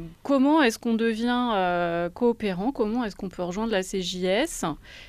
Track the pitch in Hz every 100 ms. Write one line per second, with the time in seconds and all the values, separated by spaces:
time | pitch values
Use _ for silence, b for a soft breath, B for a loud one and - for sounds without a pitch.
0 | 165 - - 277 269 320 247 - 240 226
1 | 226 220 240 247 247 208 180 175 175 170
2 | 175 - 240 226 214 180 214 269 214 233
3 | 226 - 190 - 175 185 226 202 185 196
4 | 175 185 185 202 320 - 175 143 B B